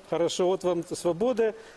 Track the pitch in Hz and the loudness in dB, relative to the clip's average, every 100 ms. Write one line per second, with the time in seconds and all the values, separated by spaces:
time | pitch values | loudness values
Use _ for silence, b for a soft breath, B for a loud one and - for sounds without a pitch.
0 | - 160 165 - 180 190 180 170 160 156 | -4 0 0 2 2 2 0 -2 -4 -4
1 | 175 170 240 226 220 214 B | -2 0 0 2 0 -2 B